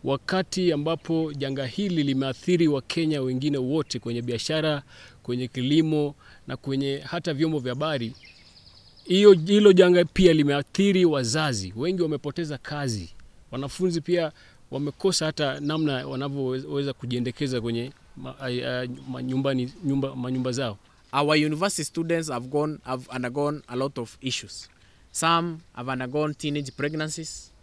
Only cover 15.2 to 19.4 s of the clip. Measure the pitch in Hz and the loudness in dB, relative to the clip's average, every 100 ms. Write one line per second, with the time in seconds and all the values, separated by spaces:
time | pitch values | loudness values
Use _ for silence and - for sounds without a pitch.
15.2 | 160 160 143 143 147 156 156 131 139 131 | -2 -2 -2 -2 -4 0 0 -2 -4 -6
16.2 | 139 139 131 127 143 143 139 131 120 123 | -6 -4 -4 -4 -4 -4 -4 -6 -6 -4
17.2 | 123 117 143 127 117 117 123 - - - | -4 -4 -4 -2 -2 -4 -6 -12 -20 -16
18.2 | 131 - 131 123 127 123 127 127 135 127 | -14 -10 -6 -4 -4 -4 -6 -10 -10 -8
19.2 | 127 131 | -4 -2